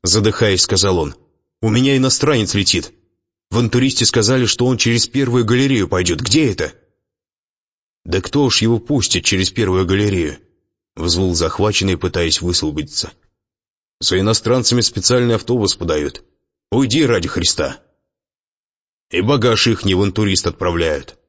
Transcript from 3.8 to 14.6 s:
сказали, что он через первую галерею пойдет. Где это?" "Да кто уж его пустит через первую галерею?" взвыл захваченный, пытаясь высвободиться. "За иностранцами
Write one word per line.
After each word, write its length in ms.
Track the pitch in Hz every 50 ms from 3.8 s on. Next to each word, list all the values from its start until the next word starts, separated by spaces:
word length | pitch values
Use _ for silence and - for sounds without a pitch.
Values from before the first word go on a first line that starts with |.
| 127 135 131 - 117
сказали, 400 | - - 120 104 107 131 131 123
что 200 | 107 - - 120
он 120 | 127 127
через 300 | 110 - 117 117 117 -
первую 380 | - - 135 139 120 120 127 117
галерею 420 | 107 120 123 135 135 135 113 95
пойдет. 320 | - 98 92 92 85 85 78
Где 320 | - - - 160 156 120
это?" 220 | 92 - 80 71 - _ _ _ _ _ _ _ _ _ _ _ _ _ _ _ _ _ _ _ _ _ _ _ _ _ _
"Да 160 | 85 82 95
кто 240 | 92 - - 143 143
уж 180 | 123 - -
его 180 | 104 113 117 110
пустит 440 | - - 147 127 101 - - - -
через 280 | - 101 92 95 -
первую 340 | - 120 110 92 92 92 95
галерею?" 540 | 85 95 98 104 104 98 90 82 73 67 - _ _ _ _ _ _ _ _ _ _ _
взвыл 380 | 90 82 87 85 87 95 90 87
захваченный, 640 | 80 85 82 - - 98 104 101 - 95 95 92
пытаясь 440 | 85 - 90 - 90 85 82 78 -
высвободиться. 720 | 90 87 87 - - 78 73 78 76 - - - - - - _ _ _ _ _ _ _ _ _ _ _ _ _ _ _ _ _
"За 180 | - - 92 92
иностранцами 600 | 95 107 113 - - 110 123 127